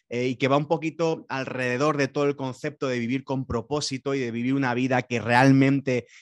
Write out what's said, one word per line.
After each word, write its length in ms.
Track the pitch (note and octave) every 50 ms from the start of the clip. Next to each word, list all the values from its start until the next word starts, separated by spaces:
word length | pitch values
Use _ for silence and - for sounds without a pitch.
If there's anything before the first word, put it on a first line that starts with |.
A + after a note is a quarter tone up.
| _ -
eh, 180 | A#2 A#2+ B2+ C3+
y 80 | B2+
que 120 | - - C3
va 80 | C#3
un 80 | D3 D3+
poquito 640 | D3 E3+ D#3+ D#3 D#3+ D#3 E3 E3 D#3+ E3 E3 - -
alrededor 680 | C3 C3+ C3 - B2 B2 B2+ B2 B2 B2 D3 D3+ D3 C#3+
de 100 | C#3 C3
todo 160 | - D3 C#3+
el 100 | C#3+ C#3+
concepto 540 | C#3+ C3+ C3 B2 - - D3 C3+ - C#3+ C3
de 100 | B2+ B2
vivir 260 | A#2 A#2 C3 C3+ -
con 200 | - C3+ C3+ B2+
propósito 680 | - - A#2 A2 - D3 D3+ C#3+ - C3+ B2+ - C#3 C#3
y 40 | C#3
de 120 | B2 A#2
vivir 240 | A2+ A#2 A#2+ B2+ C3+
una 180 | C#3 C#3 B2
vida 300 | A#2+ B2 C3 B2+ B2+ B2
que 180 | B2 - A#2+ A2+
realmente 840 | G#2 A#2 A#2+ B2 C3+ C#3 C3+ C3+ C3+ C3+ C#3 C#3 C3+ C3+ B2+ A#2+ - - - -